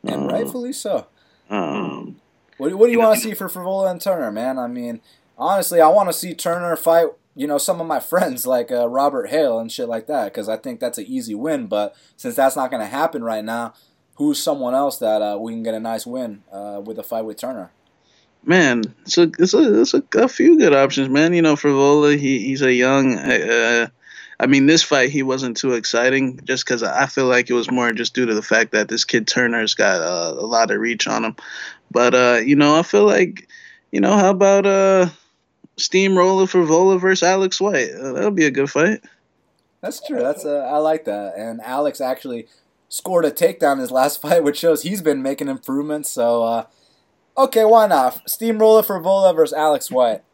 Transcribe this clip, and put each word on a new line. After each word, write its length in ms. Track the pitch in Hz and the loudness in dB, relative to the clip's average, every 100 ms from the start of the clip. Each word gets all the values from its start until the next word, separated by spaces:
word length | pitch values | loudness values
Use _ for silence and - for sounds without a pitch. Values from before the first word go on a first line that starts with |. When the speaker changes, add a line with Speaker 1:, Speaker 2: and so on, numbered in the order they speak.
Speaker 1:
And 260 | - 69 69 | -8 -6 -4
Speaker 2:
Uh, 40 | |
Speaker 1:
rightfully 400 | - - 254 247 | -4 -6 -8 -10
so. 340 | - 208 185 - _ _ _ _ | -10 -6 -6 -6 _ _ _ _
Speaker 2:
um, 720 | 104 82 71 90 71 - - _ _ _ _ | -6 -4 -6 -8 -10 -14 -20 _ _ _ _
Speaker 1:
What, 160 | 139 190 | -6 2
what 120 | 233 | 2
do 40 | |
you 60 | 233 | 4
Speaker 2:
you 40 | |
know, 80 | 226 | 4
Speaker 1:
wanna 100 | 214 | 2
see 140 | 220 | -2
for 140 | 196 190 | -8 -10
Frevola 440 | 180 180 196 190 | -10 -6 -2 -2
and 100 | 175 | -2
Turner, 300 | 196 175 120 | -4 -4 -4
man? 260 | 104 123 131 | -4 -6 -6
I 100 | 120 | -8
mean, 320 | 123 120 117 _ _ _ _ | -8 -10 -12 _ _ _ _
honestly, 420 | 143 196 180 175 | -2 -2 0 4
I 100 | 156 | 6
wanna 220 | 196 185 | 6 2
see 220 | 160 180 | -4 -8
Turner 420 | 165 180 175 175 160 | -8 -6 -4 -4 -2
fight, 320 | - 165 160 - _ | 2 4 2 -2 _
you 140 | - 143 | -10 -4
know, 120 | 143 | -4
some 200 | 143 175 | -2 -4
of 80 | 165 | -4
my 120 | 143 | -6
<laughs> 120 | - | -2
friends 360 | 175 180 127 127 | -2 -2 -4 -2
like, 240 | 127 117 | -2 -2
uh, 180 | 123 120 | -2 -2
Robert 400 | 127 143 135 110 | 0 0 -2 -4
Hale 300 | 147 147 113 | -2 0 -2
and 120 | 113 | -6
shit 160 | - 117 | -10 -8
like 200 | 113 110 | -8 -6
that, 260 | 147 104 | -6 -4
'cause 160 | - 101 | -8 -8
I 80 | 110 | -8
think 220 | 135 120 | -8 -8
that's 180 | 123 - | -8 -8
an 80 | 110 | -10
easy 300 | 131 113 107 | -10 -8 -8
win. 320 | 143 147 110 | -6 -6 -4
But 280 | 104 104 _ _ _ | -4 -4 _ _ _
since 180 | 127 117 | -8 0
that's 220 | 135 143 | 0 0
not 140 | 127 | -6
gonna 160 | 123 104 | -6 -8
happen 360 | 131 160 147 | -4 -4 -4
right 220 | 113 110 107 | -6 -8 -6
now, 280 | 117 117 _ _ _ _ _ | -8 -10 _ _ _ _ _
who's 260 | 147 143 | -4 -2
someone 340 | - 143 123 127 | -4 -4 -2 -2
else 220 | 139 - | -2 -2
that, 220 | 110 107 | -2 -2
uh, 160 | 104 101 | -2 -6
we 160 | 113 | -8
can 100 | 113 | -8
get 100 | 113 | -8
a 60 | 110 | -8
nice 260 | 113 113 120 | -6 -8 -8
win, 380 | 123 120 104 _ | -10 -10 -12 _
uh, 300 | 98 104 101 | -16 -14 -12
with 160 | 104 110 | -12 -14
a 40 | |
fight 220 | 101 120 110 | -8 -8 -8
with 120 | 104 | -10
Turner? 340 | 123 123 90 _ _ _ _ _ _ _ | -12 -12 -16 _ _ _ _ _ _ _
Speaker 2:
Man, 520 | - 180 151 120 107 - | 0 4 4 2 -4 -8
it's 140 | - - | -4 2
a, 140 | 170 - | 2 2
it's 160 | 185 | 2
a, 280 | 208 285 208 | 4 4 4
it's 120 | - | 2
a, 100 | - - - | 0 0 2
a 120 | 254 | 2
few 300 | - 311 320 | 4 6 6
good 160 | 208 | 6
options, 360 | 139 135 139 135 | 6 4 0 0
man. 240 | 139 160 | 2 2
You 80 | 175 | 4
know, 140 | 165 143 | 2 2
Frevola, 600 | 147 139 139 147 147 147 | 2 2 4 4 4 2
he, 220 | 139 131 | 0 -2
he's 220 | 113 135 | -2 0
a 120 | 135 | 2
young, 440 | 123 127 139 135 117 | 2 4 4 2 0
uh, 720 | - - 90 117 117 120 117 _ _ - - - | 0 0 0 0 2 0 -2 _ _ -20 -20 -4
I 80 | 123 | 2
mean, 180 | 139 139 | 4 6
this 160 | 160 | 4
fight, 300 | - 143 123 | 2 2 2
he 100 | 147 | 0
wasn't 360 | 131 131 131 110 | -2 -2 -4 -4
too 160 | 135 | -2
exciting 680 | 120 107 117 123 131 131 127 | -2 -2 0 2 2 -2 -6
just 220 | - 127 - | -6 -6 -2
'cause 160 | 123 | -4
I 240 | 110 69 135 | -2 -2 -2
feel 200 | - 127 | 0 2
like 260 | 123 123 | 2 2
it 20 | |
was 160 | 123 110 | -2 0
more 220 | 127 120 | -2 -2
just 240 | 113 117 - | -2 -4 -2
due 100 | 120 | -2
to 80 | |
the 80 | 107 | -2
fact 300 | - 110 113 | 0 0 0
that 160 | 107 107 | -2 -2
this 180 | 113 - | -4 -2
kid 220 | 120 110 | -2 -2
Turner's 480 | - 120 117 110 - | -2 -2 -2 -4 0
got, 260 | 104 90 | 0 0
uh, 320 | 82 87 85 69 | -2 -4 -6 -6
a 100 | 104 | -4
lot 260 | 117 113 | 0 0
of 80 | 101 | 0
reach 280 | 113 117 - | -4 -4 -4
on 160 | 110 | -4
him. 120 | 113 - - - - - _ | -6 -8 -18 -16 -16 -18 _
But, 240 | 120 120 127 | 2 4 4
uh, 240 | 123 120 | 4 4
you 120 | 117 143 | 4 4
know, 240 | 147 156 | 4 4
I 20 | |
feel 240 | 175 202 208 | 2 4 4
like, 420 | - 180 - - - - - _ | 4 0 -4 -20 -20 -20 -20 _
you 100 | - | -2
know, 160 | - 208 | 2 4
how 140 | 190 | 4
about, 340 | 190 196 196 196 | 4 4 4 4
uh, 440 | 196 190 190 175 - _ _ _ _ _ - | 2 4 4 2 -2 _ _ _ _ _ -8
Steamroller 680 | - 185 196 190 185 190 185 | -2 2 2 4 4 2 2
Frevola 540 | 185 165 160 190 185 | 2 2 4 4 2
versus 220 | 185 185 | 2 2
Alex 400 | 170 190 190 - | 2 2 0 -2
White? 300 | 196 170 110 | -2 -2 -4
Uh, 220 | 69 135 | -6 -8
that'll 180 | 131 208 | -2 -2
be 140 | 196 151 | 2 0
a 60 | |
good 200 | 131 139 | 0 -2
fight. 320 | 147 170 220 _ _ _ _ _ _ _ _ | 0 0 -2 _ _ _ _ _ _ _ _
Speaker 1:
That's 200 | - - - | -12 -12 -10
true. 140 | 127 | -4
That's, 260 | 123 151 147 | -4 -4 -4
uh, 220 | 147 127 | -6 -2
I 60 | 147 | -2
like 280 | 156 156 156 | 0 -2 -4
that. 280 | 104 101 98 | -8 -8 -10
And 240 | 110 113 | -12 -12
Alex 400 | 110 131 147 - | -8 -4 -4 -4
actually 460 | 131 131 135 120 110 _ _ _ _ | -6 -6 -8 -12 -12 _ _ _ _
scored 360 | - - 180 160 | -12 -2 0 0
a 60 | |
takedown 420 | 135 - - 151 | 0 -2 2 0
in 60 | 135 | 0
his 120 | 123 | -2
last 300 | 127 135 - | 0 0 -2
<laughs> 20 | |
fight, 200 | 147 170 | 0 2
which 140 | 143 143 | 2 0
shows 240 | 165 151 | 0 0
he's 220 | 170 202 | -2 -4
been 180 | 156 139 | -2 -2
making 280 | 131 139 143 | -4 -6 -6
improvements. 600 | 131 - 135 147 151 147 | -8 -6 -6 -4 -6 -8
So, 340 | - 117 117 | -2 0 0
uh, 220 | 113 117 - _ _ _ _ _ _ - | 0 -2 -6 _ _ _ _ _ _ 0
okay, 280 | 269 226 220 | 0 4 6
why 220 | 226 214 | 6 6
not? 400 | 156 127 - - | 4 2 -2 -12
Steamroller 540 | - 226 214 220 220 | -6 -4 2 6 6
Frevola 520 | 214 190 165 196 190 160 | 4 -4 0 4 4 4
versus 180 | 151 | 0
Alex 380 | 156 156 143 - | 2 0 0 -2
White. 300 | 127 123 104 _ | 0 0 0 _